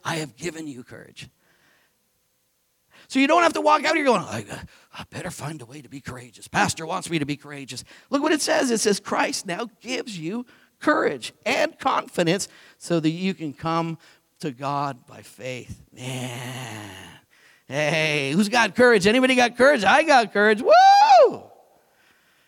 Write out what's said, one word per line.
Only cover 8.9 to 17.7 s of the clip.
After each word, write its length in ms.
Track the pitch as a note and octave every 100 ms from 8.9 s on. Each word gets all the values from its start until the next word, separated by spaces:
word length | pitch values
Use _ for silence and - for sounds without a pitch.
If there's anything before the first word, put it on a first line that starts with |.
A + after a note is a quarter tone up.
| G3+
"Christ 460 | - G#3+ - - F#3+
now 220 | F3 A#3 _
gives 380 | A3 C4 - G3
you 280 | D#3 A3+ B3 _ _ _
courage 520 | - D4+ - C#3 - - -
and 320 | C4 D#4+ -
confidence 680 | C4+ B3+ - - E3+ F#3+ - - - _
so 220 | - E3+
that 100 | D#3
you 240 | D#3+ F#3
can 180 | F#3 D#3
come 460 | C3 E3 E3 E3 D#3+ _ _ _ _
to 100 | D#3+
God 560 | B2 C#3 C#3+ C#3+ B2 _
by 160 | G#2+
faith." 600 | G#2 - B2 B2+ - - -
Man. 1300 | - B2+ C3 B2 A#2+ B2 B2+ B2 A2 G#2 F#2+ F2 F2 _ _ _ _
Hey, 680 | _